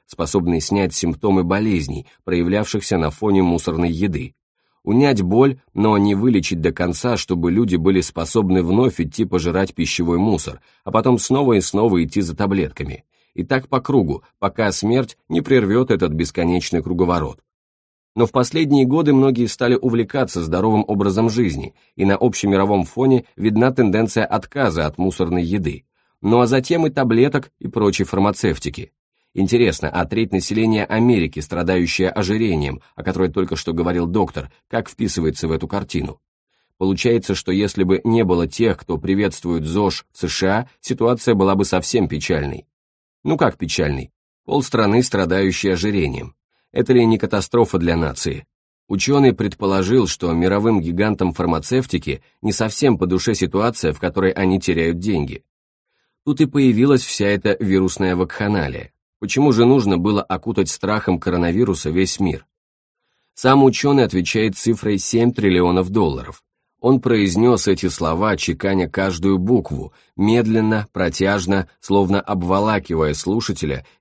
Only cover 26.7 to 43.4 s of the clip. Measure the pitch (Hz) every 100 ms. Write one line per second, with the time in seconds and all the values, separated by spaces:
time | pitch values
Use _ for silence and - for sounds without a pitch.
26.7 | 170 156 135 127 113 139 143 - _ -
27.7 | - 104 95 95 95 101 101 104 71 71
28.7 | - - _ _ _ _ 85 95 120 113
29.7 | 80 76 90 82 104 110 95 - 107 113
30.7 | 107 - 110 120 113 80 - 76 85 85
31.7 | 92 85 - 92 - 92 107 113 80 71
32.7 | 65 - - - 90 92 98 90 - -
33.7 | 85 85 90 85 101 87 - 69 _ _
34.7 | 113 - - 107 - 80 71 80 80 -
35.7 | 101 - 80 67 - _ _ _ _ _
36.7 | - 95 98 123 117 - 95 - 92 104
37.7 | - 92 95 113 117 98 87 82 - 113
38.7 | 90 - 80 92 95 101 - 87 85 76
39.7 | 90 98 - - - 87 - 95 104 127
40.7 | _ - - 113 123 - 107 95 98 98
41.7 | 92 82 120 82 78 - 80 73 - -
42.7 | _ _ _ _ _ - 160